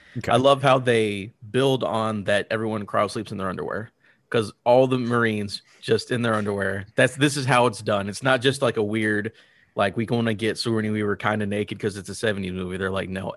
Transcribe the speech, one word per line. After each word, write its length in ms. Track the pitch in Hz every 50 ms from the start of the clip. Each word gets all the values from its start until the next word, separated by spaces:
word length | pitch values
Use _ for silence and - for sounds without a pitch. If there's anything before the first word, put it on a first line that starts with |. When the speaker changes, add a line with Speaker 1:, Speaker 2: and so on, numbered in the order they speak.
| - - - 120
Speaker 1:
Okay. 120 | - -
Speaker 2:
I 40 | 117
love 260 | 120 131 139 143 135
how 160 | 127 135 131 131
they 560 | 127 123 117 113 110 104 101 101 95 113 - _ - 104
build 320 | 104 127 135 139 131 117 -
on 400 | 80 104 110 110 110 110 104 92
that 220 | 104 101 101 92 -
everyone 360 | - 110 113 110 110 107 101
cryo 240 | - - 110 104 101
sleeps 220 | - 120 104 -
in 60 | 110 101
their 100 | 95 95
underwear, 420 | 92 80 78 - - 95 113 - _ _ _ _ _ _ _ -
'cause 220 | - 120 107 101 - _ -
all 220 | 120 123 127 135
the 120 | 131 131 127
Marines 640 | 120 117 120 120 117 110 107 104 101 95 - - _ _ _ -
just 300 | - - 113 101 - -
in 120 | 127 120
their 120 | 120 117 110
underwear. 520 | 107 104 104 101 101 98 95 98 101 95 - -
That's, 200 | - 127 - -
this 200 | 135 143 147 135
is 100 | 147 131
how 200 | 127 135 123 120
it's 160 | 123 104 -
done. 260 | 107 110 107 101 98 101
It's 140 | 98 -
not 180 | 127 135 131 127
just, 200 | 113 139 123 135
like, 140 | 139 117 110
a 60 | 113
weird, 500 | 104 104 107 113 107 107 107 104 104 110 - _ - _ _ _ _ _ -
like, 220 | - 101 101 85
we 80 | 117 113
gonna 280 | 101 127 117 117 117 110
get 240 | 95 110 107 - -
Sigourney 320 | - 120 113 110 107 107
Weaver 260 | 107 107 104 101 101
kinda 300 | - - 107 107 107 104
naked 320 | 101 101 104 104 - 107 101
'cause 160 | - 107 95
it's 120 | 101 87 92
a 40 | 98
seventies 380 | - - 113 101 101 95 92
movie. 240 | 92 92 90 90 92
They're 140 | 92 95 92
like, 180 | 95 95 92 92
"No, 220 | 92 95 98 - -